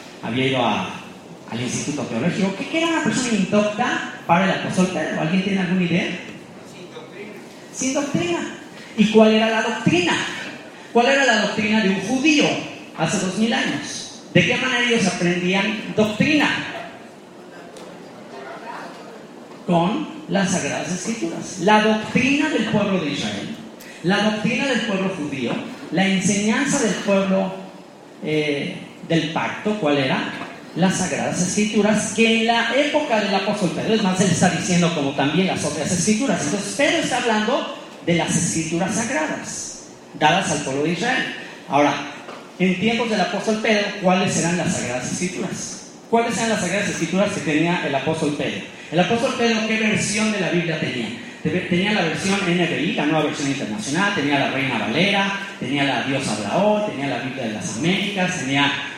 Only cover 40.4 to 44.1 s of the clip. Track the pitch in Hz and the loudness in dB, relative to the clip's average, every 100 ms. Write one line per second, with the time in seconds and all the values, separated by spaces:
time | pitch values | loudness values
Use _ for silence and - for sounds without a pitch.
40.4 | - 147 135 139 156 175 240 254 - - | 0 -2 -2 0 0 0 0 0 -2 -8
41.4 | - - - 139 143 139 - - - - | -12 -14 2 4 4 2 -6 -10 -14 -16
42.4 | - - 185 180 220 233 226 214 175 202 | -12 0 2 2 2 2 0 0 0 0
43.4 | 226 214 233 208 202 - 180 | 0 0 2 2 0 0 2